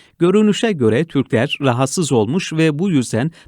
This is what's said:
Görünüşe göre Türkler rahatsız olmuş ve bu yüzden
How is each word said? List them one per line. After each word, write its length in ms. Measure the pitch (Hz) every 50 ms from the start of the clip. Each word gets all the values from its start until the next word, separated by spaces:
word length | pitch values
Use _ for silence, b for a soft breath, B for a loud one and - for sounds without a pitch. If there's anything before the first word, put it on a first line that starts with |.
| b b b _
Görünüşe 540 | 170 180 185 214 214 208 196 - 240 226
göre 320 | 190 143 117 107 107 131 165
Türkler 520 | - - 139 123 - 127 113 123 151 - -
rahatsız 520 | 139 131 117 123 135 - - 190 160 -
olmuş 400 | 139 113 104 110 156 190 - -
ve 260 | 160 156 160 160 147 147
bu 120 | 196 208
yüzden 400 | 165 131 117 - - 110 135 165 B B B